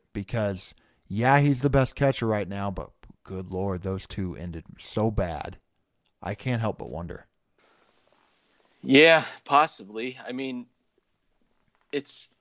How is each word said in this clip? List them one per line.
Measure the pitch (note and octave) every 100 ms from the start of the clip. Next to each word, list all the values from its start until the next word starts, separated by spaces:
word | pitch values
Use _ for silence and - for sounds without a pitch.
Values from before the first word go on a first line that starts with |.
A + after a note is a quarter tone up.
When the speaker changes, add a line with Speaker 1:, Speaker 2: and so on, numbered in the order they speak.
| _
Speaker 1:
Because, | G#2 G2 A#2 G#2 F#2+ - - _ _ -
yeah, | G2+ B2 C#3+
he's | C#3+ B2+
the | C#3
best | C3+ B2+
catcher | - C#3 - A2+
right | G#2 F2+
now, | G2 G2+
but | F2 - _ - -
good | - F#2+ F2+
Lord, | F#2 G2 F2+
those | F#2+ F#2+ -
two | - F#2 -
ended | F2 D#2+ - -
so | - G#2+ A2+
bad. | G#2+ F2 D2+ - - _ _ _ _ _ -
I | F2
can't | G#2 B2+ A#2
help | A2 -
but | -
wonder. | C#2+ F2 - - _ _ _ _ _ _ _ _ _ _ _ _ _ _ _
Speaker 2:
Yeah, | B2+ C#3 E3 D#3+ B2+ -
possibly. | - C#3 D#3+ - G2 A2 B2+ B2+ A2
I |
mean, | B2+ C3+ B2 A#2+ _ _ _ _ _ _ _ _ _ _ _ -
it's, | C#3+ - - - _